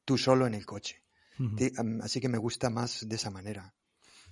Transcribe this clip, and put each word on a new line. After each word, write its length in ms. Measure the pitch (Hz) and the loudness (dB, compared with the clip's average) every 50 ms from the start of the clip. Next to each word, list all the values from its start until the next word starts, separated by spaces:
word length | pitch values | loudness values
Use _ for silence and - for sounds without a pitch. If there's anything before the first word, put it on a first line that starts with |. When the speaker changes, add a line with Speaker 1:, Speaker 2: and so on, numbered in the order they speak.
| - | -2
Speaker 1:
tú 120 | - 131 | 0 2
solo 300 | 113 - 131 131 131 131 | 4 6 6 6 6 6
en 80 | 120 107 | 2 0
el 100 | 101 - | -4 -6
coche. 380 | - 101 101 - - - - _ _ _ _ _ _ - | -8 -10 -10 -10 -12 -14 -14 _ _ _ _ _ _ -6
Speaker 2:
Ujú. 180 | - 131 110 104 | -2 -2 -2 0
Speaker 1:
Ti-, 140 | 110 127 123 - | 2 0 0 2
am, 240 | - 117 110 113 113 | 0 -2 0 -2 -2
así 180 | 104 110 - 131 | -4 -4 -4 -2
que 100 | 123 127 | 0 0
me 100 | 120 113 | 0 0
gusta 320 | 107 120 - - - 123 | 0 -2 -2 0 -2 0
más 360 | 110 117 120 120 - - 113 | 0 0 -2 -2 -4 -6 -6
de 100 | 110 113 | -4 -4
esa 120 | 110 - 107 | -4 -4 -6
manera. 460 | 95 95 98 104 104 101 95 98 _ _ _ _ _ _ _ - - - - - | -6 -8 -8 -8 -10 -10 -12 -16 _ _ _ _ _ _ _ -20 -20 -20 -20 -20